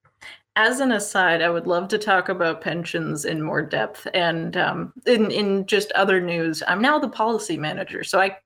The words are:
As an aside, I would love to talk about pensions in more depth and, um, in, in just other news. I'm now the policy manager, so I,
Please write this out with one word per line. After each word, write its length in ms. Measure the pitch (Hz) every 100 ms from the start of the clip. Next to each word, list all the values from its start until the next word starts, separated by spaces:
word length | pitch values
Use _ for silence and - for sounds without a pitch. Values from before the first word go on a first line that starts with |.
| _ _ - - _ 208
As 240 | 226 254
an 100 | 262
aside, 500 | 214 208 202 180 165
I 80 | 170
would 160 | 170 170
love 220 | 175 190
to 100 | 214
talk 300 | 214 190 180
about 320 | 180 170 160
pensions 640 | 151 165 170 175 151 151
in 180 | - 160
more 200 | 156 147
depth 440 | 151 147 110 - -
and, 440 | 185 170 165 170 180
um, 340 | 160 - 143 - -
in, 260 | 233 208
in 340 | 156 202 196 190
just 280 | 202 196
other 260 | - 196 185
news. 420 | 180 170 165 156 -
I'm 140 | 180
now 180 | 254 302
the 80 | 277
policy 480 | - 220 220 - 156
manager, 480 | 151 185 185 -
so 160 | - 190
I, 180 | 196 -